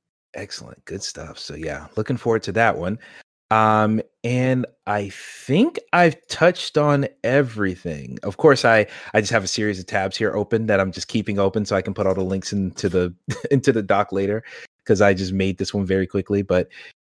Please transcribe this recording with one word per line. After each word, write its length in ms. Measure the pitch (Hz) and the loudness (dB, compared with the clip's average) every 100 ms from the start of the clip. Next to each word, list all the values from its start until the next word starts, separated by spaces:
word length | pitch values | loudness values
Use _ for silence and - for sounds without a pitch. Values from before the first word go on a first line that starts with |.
| _ _ _ | _ _ _
Excellent. 500 | - - - 62 64 | -16 -14 -14 -16 -20
Good 180 | - 95 | -12 -10
stuff. 360 | - - 78 - | -10 -12 -16 -14
So 160 | - | -14
yeah, 320 | 71 78 73 76 - | -10 -10 -10 -8 -6
looking 220 | 110 127 | -4 -2
forward 240 | 120 110 | 0 0
to 100 | - | 0
that 240 | 104 113 80 | 2 2 2
one. 220 | 87 110 - - _ _ - | -4 -6 -10 -20 _ _ 0
Um, 500 | 110 110 107 107 110 - _ | 4 6 4 4 0 -4 _
and 420 | 117 127 131 127 - _ - | -2 0 2 0 -4 _ -4
I 220 | 104 101 | -4 -4
think 680 | - - - - 156 320 - - | -12 -18 -14 -2 2 2 0 -2
I've 240 | 175 170 - - | 4 4 2 -10
touched 500 | - 170 180 - 151 | 2 2 2 -2 0
on 300 | 147 143 139 - | 2 2 0 -4
everything. 960 | 117 139 127 107 98 87 87 76 64 64 | 0 2 0 -2 -2 -2 -8 -10 -10 -10
Of 140 | 101 - | -8 4
course, 260 | 156 131 | 4 6
I, 220 | 123 110 104 - - | 4 4 2 -4 -2
I 60 | 110 | 0
just 120 | 101 | 2
have 120 | 113 | -2
a 40 | 95 | -2
series 300 | - 107 92 | -2 -2 -4
of 80 | 90 | -4
tabs 300 | 101 98 - | -4 -4 -2
here 180 | 107 | -2
open 320 | 104 101 113 110 | -2 -2 -2 2
that 140 | 98 | 0
I'm 100 | 95 | 0
just 160 | 92 - | -4 -6
keeping 300 | 113 104 101 | -4 -2 0
open 260 | 98 110 | 0 0
so 120 | 101 98 | -2 -2
I 40 | |
can 140 | 101 | -2
put 120 | 98 95 | -2 -2
all 60 | |
the 100 | 95 | 0
links 280 | 92 95 - | -2 -4 -4
into 360 | 104 92 - 95 | -4 -4 -4 -2
the, 260 | 90 90 87 - | 0 -2 -6 -10
<laughs> 180 | - - | -8 0
into 200 | 139 139 | 2 2
the 100 | 113 | 0
doc 280 | 98 101 101 | 0 0 0
later, 300 | 98 98 107 - - - _ | -2 -2 -4 -8 -20 -20 _
'cause 160 | - 98 | 0 4
I 140 | 101 | 4
just 180 | 92 92 | 4 -2
made 260 | 95 95 90 | 0 -2 -2
this 140 | 95 | -4
one 140 | 101 92 | -4 0
very 220 | 95 92 | 0 0
quickly, 340 | 98 - 101 | -4 -2 -2
but 260 | 98 92 87 - - _ _ | 2 0 0 -10 -20 _ _